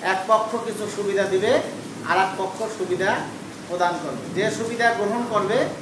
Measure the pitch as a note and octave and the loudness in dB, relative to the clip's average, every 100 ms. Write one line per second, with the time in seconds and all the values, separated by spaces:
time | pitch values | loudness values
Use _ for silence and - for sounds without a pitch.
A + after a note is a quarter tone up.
0 | F3+ F#3+ - A3 A3 A#3 - G#3 G#3 - | 0 0 4 4 4 -4 -4 -4 -4 -2
1 | G3 G3 F#3+ F#3 G#3+ C#4+ - - - - | 0 2 2 2 4 2 2 -8 -10 -8
2 | - F3+ F#3+ F#3 F#3+ - A3 - F3 F3 | 0 2 2 0 -6 -4 -6 -4 -4 0
3 | F#3+ B3 - - - - - F3 F3 E3 | 2 0 -4 -10 -12 -12 -8 0 2 2
4 | D3+ A#2+ - F3 G#3+ G#3 A3+ A#3 A#3 G#3+ | -4 -6 -6 -2 -2 0 -4 2 2 2
5 | G3+ A#3 A#3 G#3+ G3 A#3+ D4+ - | 0 0 0 0 2 2 0 -2